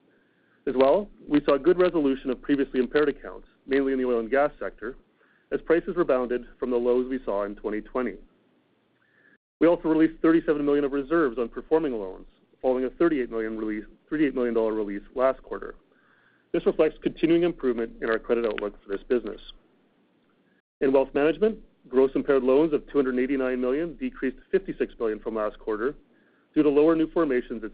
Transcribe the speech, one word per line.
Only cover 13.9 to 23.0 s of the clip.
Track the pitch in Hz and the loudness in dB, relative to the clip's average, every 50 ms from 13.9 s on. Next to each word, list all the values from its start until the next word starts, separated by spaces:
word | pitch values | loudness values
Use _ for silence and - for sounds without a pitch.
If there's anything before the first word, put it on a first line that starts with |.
| - _ _ _ | -20 _ _ _
thirty-eight | 156 151 156 135 127 | -2 0 0 0 2
million | 127 123 120 113 | 0 -2 0 0
dollar | 113 113 110 107 | 0 0 0 0
release | 110 104 101 98 101 - - - | -2 -4 -4 -6 -10 -12 -8 -2
last | 123 127 135 127 - - | 0 0 0 0 -2 -8
quarter. | - 107 98 - 110 - - _ _ _ _ _ _ _ _ _ _ _ _ _ _ | -12 -12 -12 -12 -14 -16 -20 _ _ _ _ _ _ _ _ _ _ _ _ _ _
This | - 170 - | -4 0 0
reflects | 202 190 - 156 151 - - - | 0 2 4 2 2 0 -2 -4
continuing | - - - 170 156 170 170 175 | -4 -2 0 2 2 4 2 2
improvement | 170 170 - 135 127 113 117 113 117 - - | 0 -2 -2 -2 -2 -2 -2 -6 -8 -8 -6
in | - 117 | -2 -2
our | 113 | -2
credit | 107 - - 120 117 117 | -2 -2 -2 -2 0 0
outlook | 107 104 - 104 101 101 - _ | -2 -4 -4 -6 -8 -8 -10 _
for | 104 | -8
this | 98 98 - | -8 -8 -2
business. | - 127 117 107 104 98 - - - - - _ _ _ _ _ _ _ _ _ _ _ _ _ _ _ _ _ _ _ _ _ _ _ _ | -2 -2 -2 -2 -6 -12 -12 -16 -20 -20 -20 _ _ _ _ _ _ _ _ _ _ _ _ _ _ _ _ _ _ _ _ _ _ _ _
In | 143 135 | 0 4
wealth | 135 135 127 - - | 4 4 2 2 0
management, | 143 143 165 - - 208 226 208 - - _ _ _ _ | 2 2 2 2 2 0 0 0 -4 -12 _ _ _ _
gross | 127 127 131 135 135 - | 0 4 4 4 4 2
impaired | 143 131 143 139 135 | -2 0 2 2 2
loans | 123 131 131 143 160 165 147 | 4 4 4 4 4 2 0
of | 127 - | -2 -4
two | - - | -2 0
hundred | 143 | 0